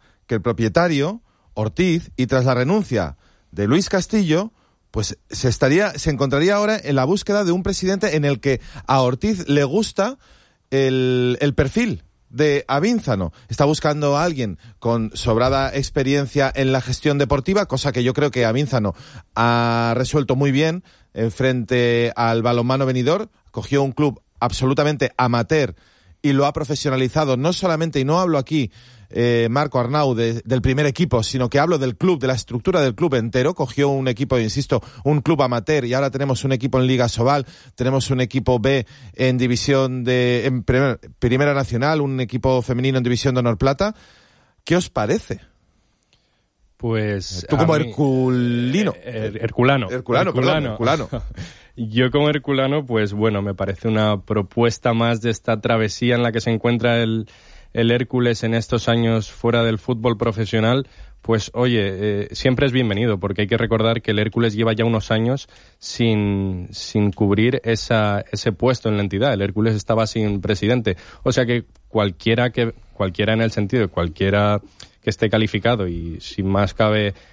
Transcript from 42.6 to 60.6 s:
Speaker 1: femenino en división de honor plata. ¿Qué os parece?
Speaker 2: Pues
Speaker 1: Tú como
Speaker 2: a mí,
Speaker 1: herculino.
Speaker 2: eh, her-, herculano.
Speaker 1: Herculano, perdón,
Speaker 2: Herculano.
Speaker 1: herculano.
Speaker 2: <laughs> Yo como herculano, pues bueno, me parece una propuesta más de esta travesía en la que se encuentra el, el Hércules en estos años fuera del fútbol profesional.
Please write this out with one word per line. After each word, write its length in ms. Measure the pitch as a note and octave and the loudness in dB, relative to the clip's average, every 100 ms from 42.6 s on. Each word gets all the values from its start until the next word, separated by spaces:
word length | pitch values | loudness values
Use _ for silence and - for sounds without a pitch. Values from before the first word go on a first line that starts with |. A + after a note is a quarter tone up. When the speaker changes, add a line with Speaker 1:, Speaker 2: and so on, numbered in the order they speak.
Speaker 1:
femenino 340 | A#2 B2 C3 C3 | 0 -2 0 0
en 80 | |
división 300 | B2 A#2+ - | 0 0 0
de 60 | B2+ | 0
honor 180 | A#2+ A2 | 0 2
plata. 360 | C3+ C#3 G3+ - - - _ _ _ _ | 2 2 -2 -4 -18 -20 _ _ _ _
¿Qué 120 | - F3 | 0 0
os 120 | F3 | 0
parece? 520 | - G#2+ G#3+ - A2 - _ _ _ _ _ _ _ _ _ _ _ _ - | -2 0 0 -2 -12 -12 _ _ _ _ _ _ _ _ _ _ _ _ -8
Speaker 2:
Pues 680 | A#2+ A2+ G#2+ G2+ F2+ F#2 - | -2 -2 -2 -4 -6 -8 -2
Speaker 1:
Tú 80 | D3+ | 2
como 180 | E3 | 4
Speaker 2:
a 40 | D3+ | 2
mí, 100 | A#2 | 0
Speaker 1:
herculino. 1040 | G#2+ C#3+ C3 B2+ B2+ B2 A#2+ B2 F3+ G3 - | 0 2 2 2 2 2 0 0 0 0 -4
Speaker 2:
eh, 340 | A#2+ A2+ A2 | -10 -6 -6
her-, 120 | G#2+ | -4
herculano. 460 | A2+ - B2+ C#3 F#2+ | -4 2 4 4 0
Speaker 1:
Herculano, 420 | B2+ B2+ B2 F#3 | -6 -2 0 0
perdón, 340 | B2+ C3 D#3 C3+ | 0 2 0 -2
Speaker 2:
Herculano. 380 | G#2+ A#2+ D#3 | -2 0 0
Speaker 1:
herculano. 200 | A#2 A#2+ - | -4 -8 -8
Speaker 2:
<laughs> 480 | - E3 - - - | -12 -14 -16 -18 -10
Yo 360 | A2 A2+ B2 | -4 0 2
como 180 | C#3+ D3 | 2 2
herculano, 560 | D3 C#3 C3+ C3+ D3 C3 | 0 -2 0 0 -2 -2
pues 260 | A2+ G#2 | -2 0
bueno, 300 | G#2 A2 G#2 | 0 0 0
me 120 | G2+ | -2
parece 340 | F#2+ F#2+ F#2+ A2+ | -4 -4 -4 -2
una 320 | G#2+ G#2+ G2+ | 0 0 -2
propuesta 720 | - G#2+ F#2+ - A#2 - B2 | -2 -4 -2 0 0 0 -2
más 280 | A2+ A#2 A2+ | 0 0 0
de 80 | A#2+ | -2
esta 300 | G#2+ - A2 | -4 -2 -2
travesía 540 | A#2+ A2+ G#2+ - A#2+ | 0 0 0 -2 0
en 80 | A#2+ | 2
la 80 | A#2+ | 0
que 100 | A2+ | -2
se 120 | A#2+ | -2
encuentra 500 | A2+ A#2+ A#2+ A#2+ A#2 | -2 0 0 2 2
el, 260 | A2+ A2+ A2 - - - - | 0 -2 -6 -14 -20 -20 -10
el 180 | - A#2 | -2 2
Hércules 540 | A#2+ B2 B2+ A#2+ A2+ | 2 0 0 0 0
en 100 | A2+ | -2
estos 340 | A#2 A2 A#2+ - | -2 -2 -2 0
años 440 | A#2 A#2 A2+ G#2 | 0 2 0 -2
fuera 320 | - A#2 A#2 | -4 0 2
del 140 | A#2 A2 | 2 -2
fútbol 380 | - A#2 A#2+ A2 | -4 -2 -2 0
profesional. 720 | A#2 G#2+ G#2+ A2+ | -2 -2 -2 0